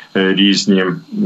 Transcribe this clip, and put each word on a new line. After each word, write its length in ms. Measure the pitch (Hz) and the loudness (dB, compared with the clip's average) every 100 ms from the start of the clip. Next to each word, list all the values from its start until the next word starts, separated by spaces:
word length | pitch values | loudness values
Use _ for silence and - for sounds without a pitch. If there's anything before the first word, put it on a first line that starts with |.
| - 107 | -8 -2
е, 180 | 95 | 0
різні, 500 | 131 196 95 - 98 92 82 - - | 2 2 2 2 0 0 -4 -8 -2